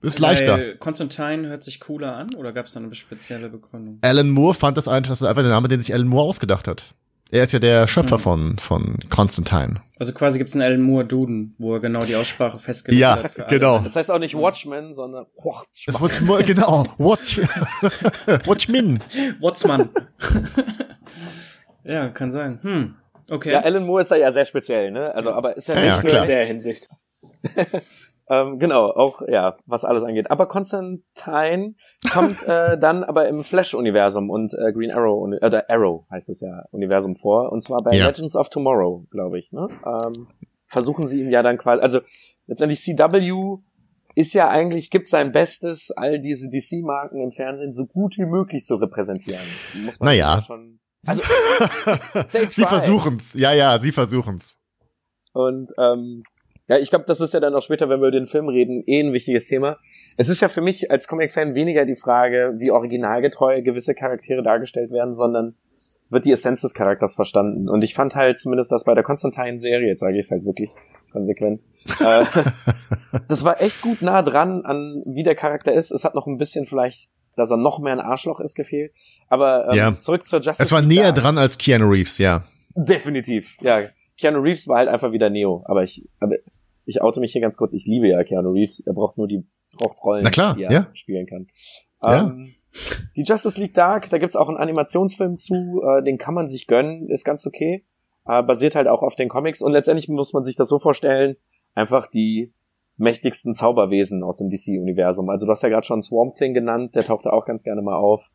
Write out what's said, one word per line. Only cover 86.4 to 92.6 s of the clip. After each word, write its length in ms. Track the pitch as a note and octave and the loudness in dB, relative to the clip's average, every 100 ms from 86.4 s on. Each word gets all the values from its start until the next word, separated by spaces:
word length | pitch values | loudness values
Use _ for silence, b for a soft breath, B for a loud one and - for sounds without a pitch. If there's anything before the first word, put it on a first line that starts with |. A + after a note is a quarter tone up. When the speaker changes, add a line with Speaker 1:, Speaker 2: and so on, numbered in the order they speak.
| _ _ _ _ | _ _ _ _
Speaker 3:
ich 160 | - G#2 | -6 0
oute 180 | A2 A#2+ | 0 0
mich 120 | A#2+ | -4
hier 80 | C3 | -2
ganz 160 | A2+ - | -2 -2
kurz, 160 | A2 | -4
ich 100 | G2+ G2+ | -4 -2
liebe 220 | A2+ A2 | 2 4
ja 140 | F2+ | 4
Keanu 260 | F2 F#2+ F#2 | 2 0 0
Reeves. 280 | F#2+ G#2 - | 0 0 -2
Er 120 | - | -6
braucht 240 | F2+ G2+ - | -2 -4 -2
nur 100 | G#2+ | -4
die, 160 | G2+ - _ _ _ | -4 -8 _ _ _
braucht 260 | A2+ - | -6 -4
Rollen, 180 | - G#2 | -2 0
Speaker 1:
Na 60 | G#2 | 2
klar, 240 | B2 G3+ A2 | 2 0 0
Speaker 3:
die 80 | |
er 80 | F#2+ | 2
Speaker 1:
ja. 140 | C#3 G3 | 2 2
Speaker 3:
spielen 320 | - - F#2+ F#2 | -8 -10 -8 -8
kann. 200 | F#2 F#2 B B B B _ | -12 -16 B B B B _
Speaker 1:
Ja. 240 | A2+ B2+ G3+ | 2 2 2
Speaker 3:
Ähm, 280 | B2+ C3 _ | -4 -16 _